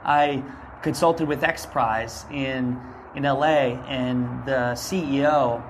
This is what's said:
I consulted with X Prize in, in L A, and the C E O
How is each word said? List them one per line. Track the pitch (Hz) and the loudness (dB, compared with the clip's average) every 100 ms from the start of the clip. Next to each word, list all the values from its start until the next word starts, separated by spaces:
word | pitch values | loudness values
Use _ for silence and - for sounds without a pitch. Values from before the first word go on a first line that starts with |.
I | - 147 147 139 131 - - - | 4 4 4 2 -4 -12 -16 -6
consulted | 156 143 170 165 156 | -4 2 4 4 0
with | 147 | 0
X | 160 165 - | -2 -4 -4
Prize | 147 117 110 113 - - | 0 0 0 -4 -10 -10
in, | 143 135 131 123 123 - - - - | -6 -4 -2 -4 -4 -8 -16 -14 -2
in | 143 | 0
L | 135 | 2
A, | 151 156 131 123 - | 4 4 2 -2 -6
and | 135 127 123 123 123 123 | -2 0 0 -2 -4 -2
the | 131 123 | 0 0
C | 120 - 190 156 139 | -2 -2 -2 0 2
E | 147 | 4
O | 151 127 117 117 | 4 2 0 -6